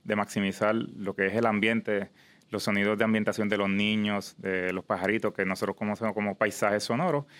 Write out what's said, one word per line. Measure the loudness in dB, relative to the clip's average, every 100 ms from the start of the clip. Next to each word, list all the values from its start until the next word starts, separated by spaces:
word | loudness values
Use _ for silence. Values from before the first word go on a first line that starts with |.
de | -2 -2
maximizar | 0 0 -2 0 0 0
lo | -2 -6 -6 0
que | 0
es |
el | 2 2
ambiente, | 4 2 2 0 -2 -4 _ -20 -20 -8
los | -4
sonidos | -2 0 2 2
de |
ambientación | 2 2 2 0 0
de | 0
los | 0
niños, | 2 2 2 0 -2 -4 -8
de | -4 -2 -2
los | -4 -4
pajaritos, | -2 0 0 0
que | -2
nosotros | -2 0 -2 -4
conocemos | -4 -4 -4
como | -2 -2 0
paisajes | -2 2 2 2
sonoros, | 0 0 0 0 -4 -16